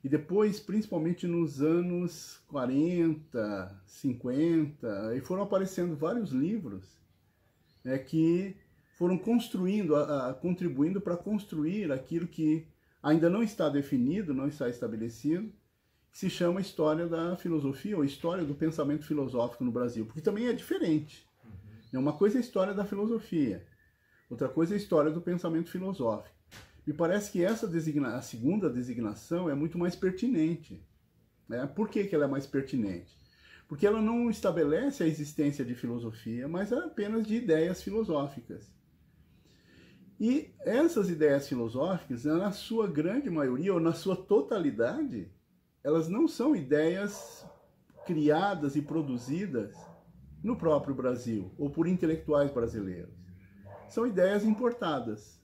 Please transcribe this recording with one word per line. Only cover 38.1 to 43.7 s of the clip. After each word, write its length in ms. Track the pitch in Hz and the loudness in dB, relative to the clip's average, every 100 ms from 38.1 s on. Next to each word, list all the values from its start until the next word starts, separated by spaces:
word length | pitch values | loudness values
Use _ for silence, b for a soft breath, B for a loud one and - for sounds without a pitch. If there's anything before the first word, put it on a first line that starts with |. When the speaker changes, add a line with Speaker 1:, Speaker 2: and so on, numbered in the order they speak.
| 151 139 - - 85 - - _ _ _ _ _ _ b b b b b b b - | -2 -2 -8 -14 -16 -16 -20 _ _ _ _ _ _ b b b b b b b -2
Speaker 1:
E 360 | 220 277 - - | 2 2 -2 -6
essas 500 | - 226 330 285 180 | 0 4 4 4 0
ideias 360 | 160 151 139 139 | 4 6 4 2
filosóficas, 800 | 131 113 120 160 185 - 120 | -2 -2 -2 -2 -2 -4 -4
na 280 | 139 160 202 | 0 2 0
sua 360 | 190 - 226 202 | -4 -4 0 0
grande 400 | 151 160 240 285 | 0 0 0 -2
maioria, 460 | 160 139 127 180 | 0 0 0 2